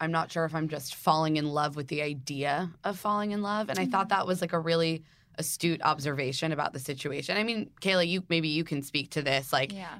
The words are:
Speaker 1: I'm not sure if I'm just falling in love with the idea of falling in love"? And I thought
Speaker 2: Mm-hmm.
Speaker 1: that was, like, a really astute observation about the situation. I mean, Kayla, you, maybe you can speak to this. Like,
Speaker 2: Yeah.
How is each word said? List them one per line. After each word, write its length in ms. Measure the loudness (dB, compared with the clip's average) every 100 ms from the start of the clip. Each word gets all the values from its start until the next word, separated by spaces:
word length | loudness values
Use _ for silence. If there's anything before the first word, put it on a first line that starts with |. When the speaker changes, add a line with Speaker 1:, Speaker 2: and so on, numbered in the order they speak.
Speaker 1:
I'm 120 | 0
not 180 | 0 0
sure 140 | 0
if 100 | 0
I'm 140 | 0 -2
just 260 | -4 -8
falling 440 | -2 2 4 4 2
in 100 | 2
love 260 | 0 0
with 140 | -2 -4
the 140 | -2
idea 680 | -2 -4 -6 -4 0 0 -2 -4
of 120 | -6 -2
falling 320 | 0 0 0
in 100 | -2
love"? 260 | -2 -2 -2
And 120 | 0
I 60 | 0
thought 160 | 2 2
Speaker 2:
Mm-hmm. 100 | 2
Speaker 1:
that 60 | 2
was, 120 | 0
like, 120 | 0
a 80 | 0
really 420 | 2 4 4 0 -6 _ _ -6
astute 440 | -4 0 2 2
observation 720 | 2 2 0 -2 -2 0 -2
about 200 | 0 -2
the 60 | -4
situation. 580 | -8 -6 -4 -4 -2 0
I 60 |
mean, 280 | 0 -2 -4 -4
Kayla, 260 | 2 4 4
you, 160 | 0 2
maybe 180 | 2 2
you 140 | 0
can 200 | 0 -2
speak 280 | -2 -4 -2
to 100 | -2
this. 300 | 2 0 2
Like, 200 | 0 0
Speaker 2:
Yeah. 260 | -4 -10 -2